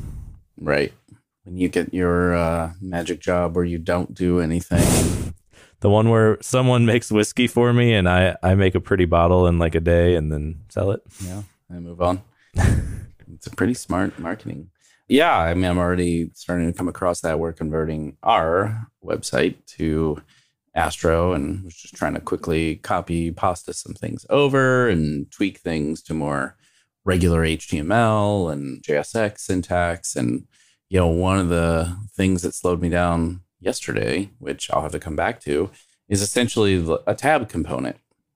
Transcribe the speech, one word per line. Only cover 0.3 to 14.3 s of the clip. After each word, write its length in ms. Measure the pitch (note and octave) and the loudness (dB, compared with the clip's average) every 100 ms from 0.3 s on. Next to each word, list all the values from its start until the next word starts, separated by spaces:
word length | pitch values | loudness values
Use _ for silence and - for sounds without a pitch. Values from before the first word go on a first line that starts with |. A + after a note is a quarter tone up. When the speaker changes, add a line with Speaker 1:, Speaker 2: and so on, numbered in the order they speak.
| - _ - | -20 _ -12
Speaker 1:
Right. 320 | D2+ C#2+ C#2+ - _ - _ _ | -2 -2 -2 -6 _ -20 _ _
When 120 | G2 F2+ | -12 -4
you 140 | F2+ | -2
get 240 | F2+ E2+ | -2 -4
your, 400 | F2+ F2+ F2 F2+ F2 | -2 0 2 2 2
uh, 360 | E2 E2+ E2 E2+ | 0 -2 -4 -8
magic 360 | F#2+ F2 E2+ E2+ | -8 -6 -6 -6
job 360 | - F2+ F2 F2 | -2 0 0 -2
where 80 | |
you 140 | F2 E2+ | -2 -4
don't 360 | D#2+ F2 F2 | -2 -2 -2
do 260 | - F2+ F2+ | -2 0 2
anything. 920 | D#2+ E2+ - F2 E2+ - E2+ - - - | 2 -2 0 2 4 4 2 -2 -8 -12
<laughs> 40 | _ _ _ _ | _ _ _ _
Speaker 2:
The 80 | G2+ | 2
one 220 | G#2 A2+ | 4 6
where 260 | A2+ A2 G#2+ | 6 4 2
someone 420 | - B2+ B2+ B2 | 0 2 4 4
makes 260 | A#2 A#2 - | 4 2 2
whiskey 360 | G#2+ G#2 - A#2+ | 2 2 2 2
for 260 | - A#2+ | 4 4
me 220 | A#2+ A#2+ | 4 4
and 120 | G#2+ F2+ | 4 4
I, 300 | F2+ F#2 - | 4 4 2
I 120 | F2+ | 2
make 200 | G2+ F#2+ | 4 4
a 60 | F2 | 2
pretty 260 | - F#2+ F2 | 0 2 4
bottle 400 | E2+ E2+ F2+ F2+ | 4 6 6 4
in, 120 | E2+ | 4
like, 160 | E2 | 2
a 60 | E2 | 0
day 340 | E2 E2+ F2 | 2 4 4
and 160 | F2 D2+ | 4 0
then 300 | D2+ D2+ D#2 - | -4 -6 -10 -10
sell 220 | - F#2+ | -4 -2
it. 100 | G2+ - - | -4 -8 -16
Speaker 1:
Yeah, 200 | F#2 F#2+ G2 _ - | -12 -12 -14 _ -18
and 120 | F2+ E2+ | -16 -12
move 160 | E2+ | -2
on. 180 | F2 F#2 - _ _ | -2 -2 -8 _ _
<laughs> 60 | - - - - - - - - | 0 2 2 -2 -8 -14 -20 -20
It's 140 | E2+ - | -20 -14
a 100 | - | -2
pretty 160 | F#2+ | -2
smart 460 | B2 - F2 F#2+ - | -2 -4 -2 -4 -6
marketing. 500 | E2 | -10